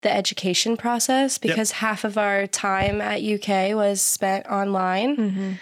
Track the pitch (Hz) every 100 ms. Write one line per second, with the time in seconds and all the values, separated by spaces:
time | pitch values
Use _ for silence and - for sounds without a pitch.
0 | 208 202 190 - 190 175 226 226 233 233
1 | - 262 269 - 220 165 214 - 220 208
2 | 220 208 202 196 196 - 202 190 196 208
3 | 208 208 214 208 208 196 185 214 202 196
4 | - - 196 196 - 202 202 196 185 190
5 | 247 285 214 190 190 185